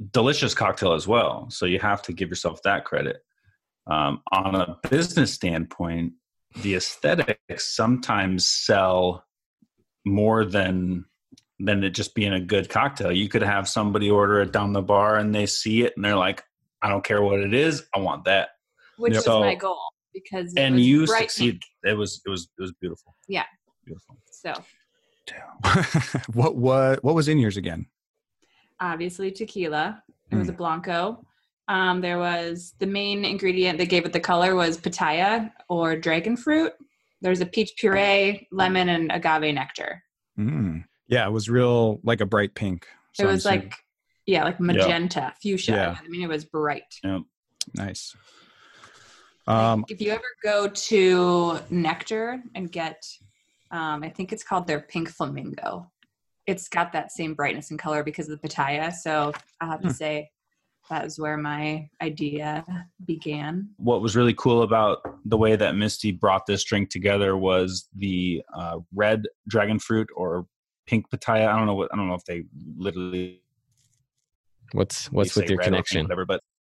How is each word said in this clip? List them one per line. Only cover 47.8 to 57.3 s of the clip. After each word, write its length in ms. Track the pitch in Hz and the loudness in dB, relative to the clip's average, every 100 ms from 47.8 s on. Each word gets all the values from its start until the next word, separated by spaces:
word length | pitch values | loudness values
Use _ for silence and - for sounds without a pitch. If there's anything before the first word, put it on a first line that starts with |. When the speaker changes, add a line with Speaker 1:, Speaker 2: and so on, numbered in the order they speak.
| 98 92 - - _ _ _ _ _ - - - - - _ _ - | -10 -10 -16 -20 _ _ _ _ _ -20 -20 -20 -20 -20 _ _ 0
Speaker 2:
Like, 80 | 113 | 2
Speaker 3:
Um, 280 | 113 110 - | 4 2 -2
Speaker 2:
if 140 | 196 | -6
you 100 | 208 | -4
ever 100 | 220 - - | -4 -8 -6
go 240 | 214 208 202 | 0 0 0
to 920 | 202 - 214 185 180 180 175 170 160 - | -4 0 4 6 6 4 4 2 -2 -4
Nectar 720 | 175 160 170 - 220 226 254 247 - | -2 0 -2 -6 -6 -6 -8 -12 -12
and 160 | 180 | -10
get, 300 | 175 160 - - - _ _ _ _ _ | -8 -8 -10 -18 -20 _ _ _ _ _
um, 320 | 170 160 151 | -6 -4 -6
I 60 | 156 | -8
think 240 | - 185 | -10 -8
it's 100 | 214 | -8
called 240 | - 156 175 | -4 -2 0
their 140 | 151 | -4
pink 280 | - 170 165 | -4 -6 -6
flamingo. 800 | - 147 139 135 143 - 92 175 _ _ _ _ _ - | -6 -6 -6 -10 -8 -8 -8 -12 _ _ _ _ _ -6
It's 220 | 185 - | -6 -4
got 240 | 175 175 | -4 -2
that 200 | 160 147 | -4 -8
same 220 | - 160 | -8 -8